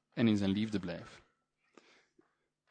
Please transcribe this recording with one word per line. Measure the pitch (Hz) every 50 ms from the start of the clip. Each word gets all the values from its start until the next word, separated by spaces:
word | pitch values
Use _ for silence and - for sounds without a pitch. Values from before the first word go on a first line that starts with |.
| _ _
en | _ - 120 110
in | 107
zijn | 101 101 98
liefde | 95 104 110 110 107 92
blijf." | 90 87 85 82 - - - - - _ _ _ _ _ _ _ _ _ _ - - _ - _ _ _ _ _ _ _ _ _ _ _ _ _ _ _